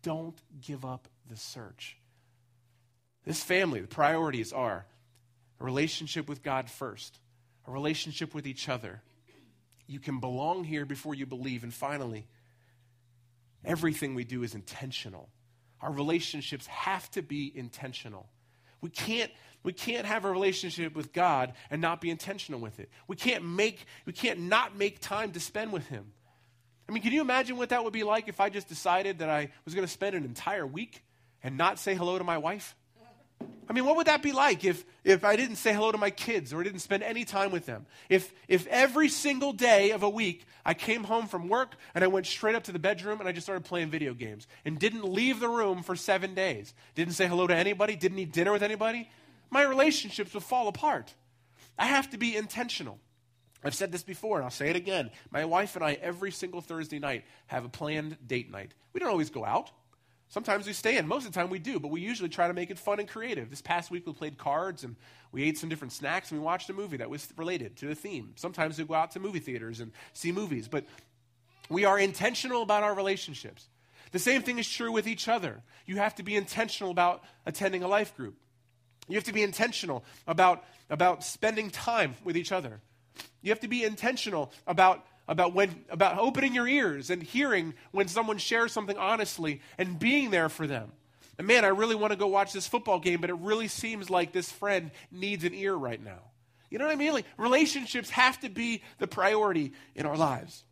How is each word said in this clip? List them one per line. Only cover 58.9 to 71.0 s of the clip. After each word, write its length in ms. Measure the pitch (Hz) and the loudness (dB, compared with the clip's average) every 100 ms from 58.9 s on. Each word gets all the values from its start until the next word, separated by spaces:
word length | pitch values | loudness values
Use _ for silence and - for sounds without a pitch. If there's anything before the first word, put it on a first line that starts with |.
We 60 | 370 | -4
don't 100 | 349 | 0
always 200 | 190 151 | 0 0
go 160 | 123 104 | -4 0
out. 260 | 131 285 _ _ _ _ _ _ | 0 -2 _ _ _ _ _ _
Sometimes 380 | 208 233 202 202 | -6 0 0 0
we 60 | |
stay 240 | 202 220 247 | -2 2 2
in. 100 | 156 | 2
Most 180 | 262 233 | -2 -2
of 60 | |
the 80 | 175 | -2
time 100 | 175 | -2
we 100 | 190 | -2
do, 200 | 196 208 | -4 -6
but 80 | 147 | -4
we 140 | 165 | -4
usually 260 | 196 233 175 | -4 -4 -4
try 220 | - 175 | 2 2
to 40 | |
make 160 | 175 175 | 2 -6
it 80 | 185 | -6
fun 220 | - 208 | -2 -2
and 80 | 208 | -4
creative. 420 | 220 233 208 113 | -8 -6 -6 -8
This 120 | 143 | -12
past 280 | - 175 170 | -4 -4 -2
week 160 | 175 170 | -8 -8
we 60 | |
played 260 | 147 156 139 | -8 -10 -6
cards, 460 | 147 147 190 175 | -2 0 -2 -6
and 140 | 123 117 - - - | -12 -14 -20 -20 -12
we 120 | 131 | -2
ate 140 | 151 151 | 0 0
some 120 | 165 | -6
different 240 | 160 127 | -8 -8
snacks, 360 | - 147 180 - | -8 -4 -4 -4
and 120 | 151 | -6
we 40 | 156 | -2
watched 240 | 180 - | -4 -4
a 40 | |
movie 240 | 196 208 139 | -8 -8 -8
that 120 | 117 | -8
was 200 | 147 - - | -10 -12 -8
related 400 | 165 180 110 - | -6 -4 -6 -10
to 120 | 143 | -8
a 60 | 151 | -8
theme. 380 | 214 156 107 - | -8 -10 -12 -10
Sometimes 420 | 175 175 156 156 | -8 -2 -2 -2
we 60 | |
go 100 | 156 | -2
out 180 | 160 165 | 0 0
to 100 | 185 | -4
movie 180 | 196 180 | -6 -6
theaters 400 | 139 120 113 113 | -6 -8 -8 -10
and 140 | 113 - - | -12 -16 -20
see 220 | - 170 | -6 -4
movies, 340 | 180 208 127 107 | -2 -2 -4 -2
but 160 | 151 - - | -4 -6 -20